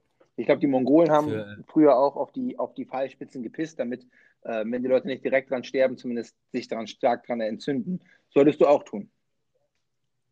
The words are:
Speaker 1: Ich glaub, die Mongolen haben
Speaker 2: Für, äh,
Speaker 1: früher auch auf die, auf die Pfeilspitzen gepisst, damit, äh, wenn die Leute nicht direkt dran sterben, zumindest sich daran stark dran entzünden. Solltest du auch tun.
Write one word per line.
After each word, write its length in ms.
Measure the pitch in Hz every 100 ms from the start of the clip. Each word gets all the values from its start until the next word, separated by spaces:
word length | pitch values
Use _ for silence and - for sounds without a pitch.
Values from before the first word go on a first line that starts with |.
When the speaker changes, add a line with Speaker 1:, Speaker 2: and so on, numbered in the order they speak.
| _ _ _ -
Speaker 1:
Ich 100 | 117
glaub, 140 | 139
die 60 | 151
Mongolen 440 | 131 123 151 170
haben 180 | 151 151
Speaker 2:
Für, 160 | 107 101
äh, 180 | 104 -
Speaker 1:
früher 280 | 156 151 127
auch 180 | 139 -
auf 160 | 143
die, 260 | - 127 120
auf 160 | 120
die 120 | - 123
Pfeilspitzen 580 | 131 135 - 135 135
gepisst, 340 | 113 - 160 -
damit, 300 | 120 123 _ _ _ _
äh, 200 | - 113 110
wenn 160 | 123
die 60 | 127
Leute 200 | 127 123
nicht 160 | 127
direkt 280 | 131 131 131
dran 120 | 127 113
sterben, 320 | 135 131 127
zumindest 380 | 127 117 113 _ _
sich 160 | 127 113
daran 180 | 113 107
stark 380 | - 131 120 -
dran 140 | 120
entzünden. 580 | 110 110 - 135 117 180 _ _ _
Solltest 320 | - 147 143
du 60 | 156
auch 160 | 147
tun. 280 | - 104 101 _ _ _ _ _ _ _ _ _ _ _ _